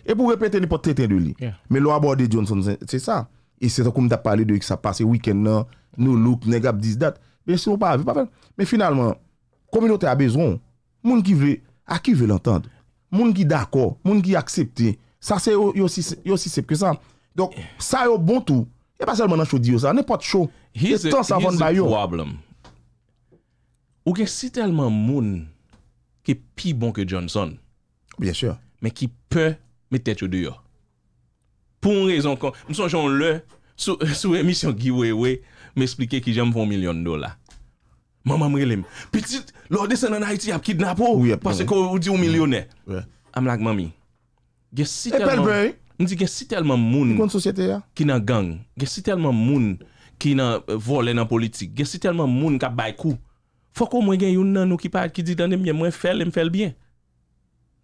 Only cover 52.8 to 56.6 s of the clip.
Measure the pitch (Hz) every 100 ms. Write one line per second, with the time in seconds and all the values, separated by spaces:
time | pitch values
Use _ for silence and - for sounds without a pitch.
52.8 | 113 - 160 123 - _ _ _ _ -
53.8 | 233 247 202 190 190 185 196 196 185 175
54.8 | 175 185 175 165 170 170 170 185 185 156
55.8 | 170 160 226 208 170 170 165 185